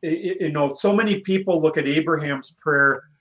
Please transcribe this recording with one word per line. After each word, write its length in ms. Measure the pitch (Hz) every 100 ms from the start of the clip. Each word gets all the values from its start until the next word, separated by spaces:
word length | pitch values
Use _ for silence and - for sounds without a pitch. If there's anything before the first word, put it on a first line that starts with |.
y-, 200 | 165 165
y-, 120 | 185 185
you 120 | 165
know, 180 | 151 143
so 260 | 139 202 202
many 240 | 220 196
people 420 | - 190 190 170
look 160 | 156 156
at 100 | 143
Abraham's 640 | 147 160 160 147 135 - _
prayer 460 | 156 143 139 135 - _